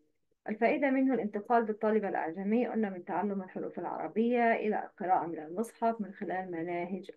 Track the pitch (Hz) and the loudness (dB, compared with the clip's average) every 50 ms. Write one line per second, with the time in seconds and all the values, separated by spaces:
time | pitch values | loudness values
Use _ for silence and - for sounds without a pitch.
0 | _ _ _ _ _ _ _ _ - - 214 214 233 226 - 285 277 269 262 269 | _ _ _ _ _ _ _ _ -8 -8 -2 2 4 4 4 4 2 2 4 4
1 | 269 262 254 - - 208 - - - - 247 233 233 214 214 - - 214 220 214 | 4 4 2 2 0 -2 -4 -4 0 2 4 4 4 2 0 0 2 2 2 2
2 | 196 185 170 - - 160 165 190 196 202 220 240 247 - - 226 220 196 190 175 | 2 0 0 -2 -2 -2 -4 -4 -2 0 2 2 2 2 0 0 0 -2 -2 -6
3 | 180 - 180 170 196 208 196 196 185 185 - 190 - - - 196 175 151 - - | -6 -4 -2 -2 0 0 -2 -4 -6 -6 -6 -8 -8 -6 -6 -6 -6 -6 -4 -6
4 | - 156 156 202 233 233 247 240 233 233 226 - - 214 202 - - - - - | -6 -2 0 0 2 4 4 4 4 4 4 2 2 0 0 -2 -2 -6 -8 -4
5 | 180 175 185 151 151 170 165 156 156 156 170 190 226 - - - 233 226 226 226 | 0 2 2 2 2 0 -4 -6 -8 -6 -4 -4 -4 -4 -4 -2 0 0 0 0
6 | 202 185 202 - 208 170 175 185 190 185 175 165 165 175 175 175 175 175 196 185 | -4 -8 -8 -8 -6 -4 -4 -4 -4 -6 -6 -6 -4 -4 -4 -4 -4 -4 -6 -6
7 | 185 - - | -8 -8 -8